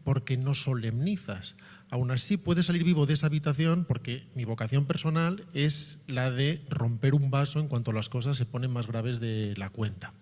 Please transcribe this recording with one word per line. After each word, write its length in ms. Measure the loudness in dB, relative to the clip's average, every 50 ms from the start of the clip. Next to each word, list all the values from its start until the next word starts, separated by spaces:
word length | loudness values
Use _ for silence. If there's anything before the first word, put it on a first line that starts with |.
| 0
porque 320 | 0 0 0 0 -2 -2
no 200 | -2 0 0 0
solemnizas. 1000 | 0 0 0 0 0 0 -2 -2 0 0 0 -2 -2 -4 -8 -8 -8 -8 -12 -14 -16 -20 -20 -20 -20 -14 -6
Aún 200 | -2 -2 0 0
así, 280 | 0 0 0 0 0 0
puedes 280 | 2 2 2 2 4
salir 180 | 2 2 2 4
vivo 220 | 4 4 4 4
de 80 | 4 4
esa 140 | 2 2 2
habitación 580 | 0 2 0 0 0 2 2 2 4 2 2
porque 440 | 0 0 -2 -2 -6 -8 -8 -10 -10 -8
mi 100 | -6 -4
vocación 400 | -4 -2 -4 -2 0 2 2 2
personal 600 | 2 0 0 0 0 2 2 2 2 0 -2 -8 -8 -2
es 460 | 0 0 2 2 0 -4 -6 -10 -16 -10 -6
la 240 | -2 0 0 0
de 320 | 2 2 0 0 0 -2 -4 -4
romper 440 | -2 0 0 0 0 2 2 4 4
un 160 | 4 4 4
vaso 300 | 2 2 2 2 0 -2
en 80 | -2 0
cuanto 240 | 0 -2 0 0
las 180 | -2 -2 -2 -2
cosas 280 | -4 -4 -2 0 0 0
se 80 | -2
ponen 260 | -2 -2 -4 -4 -2
más 160 | -2 -2 -4 -2
graves 320 | -4 -2 -2 -2 -2 -2
de 340 | -2 -2 -2 -2 -2 -2 -4 -4
la 120 | -6 -8
cuenta. 440 | -4 -4 -4 -4 -4 -6 -12 -16 -16 -18